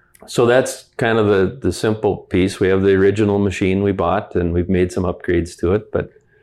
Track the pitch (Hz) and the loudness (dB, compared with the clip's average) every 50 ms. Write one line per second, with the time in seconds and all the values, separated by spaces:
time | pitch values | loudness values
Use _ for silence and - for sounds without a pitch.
0 | _ _ _ _ - - - 131 120 117 120 131 131 - - - - _ _ - | _ _ _ _ -20 -6 -2 0 2 4 4 2 2 0 -6 -12 -18 _ _ -4
1 | 131 113 113 113 107 101 104 95 95 90 - - - 92 87 - - 110 107 107 | -2 0 2 2 2 4 4 2 2 0 -2 -4 -4 -4 -2 -2 -2 -2 -2 0
2 | - 101 90 - - - - 90 92 95 - - 101 92 95 95 98 98 98 95 | -2 -2 -2 -2 -6 -2 0 0 0 0 0 0 0 2 2 2 4 4 4 4
3 | 98 98 101 107 107 101 101 101 101 98 - - 101 92 95 98 101 101 95 95 | 4 2 2 2 0 0 2 0 0 -2 -2 -2 -2 0 0 0 0 0 -2 -2
4 | 85 85 92 92 - - - 92 87 85 85 90 87 92 92 90 92 90 - 92 | -2 -2 -2 -2 -4 -4 -4 -2 -2 0 0 -2 -2 0 0 0 0 0 -2 -4
5 | 90 90 85 - - - 87 85 82 - - - 85 85 95 110 214 - - - | -4 -4 -4 -6 -4 -2 -2 -2 -2 -4 -6 -4 -2 -2 0 -2 -4 -4 -6 -6
6 | - - _ _ _ _ _ _ | -6 -6 _ _ _ _ _ _